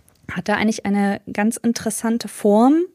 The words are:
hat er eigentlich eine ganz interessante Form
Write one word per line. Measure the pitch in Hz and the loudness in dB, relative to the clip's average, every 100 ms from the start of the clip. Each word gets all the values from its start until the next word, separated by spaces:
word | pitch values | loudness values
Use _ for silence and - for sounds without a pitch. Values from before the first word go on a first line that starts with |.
| _ _ - | _ _ -12
hat | 175 190 | -8 -2
er | 208 | 0
eigentlich | 214 220 202 | 0 -2 -2
eine | 202 202 202 - | 0 0 -2 -6
ganz | - 208 - | -2 -2 0
interessante | 233 233 226 - 226 233 208 | -2 -2 -4 -4 -2 -4 -6
Form | - 208 208 247 320 359 | -2 2 4 6 4 0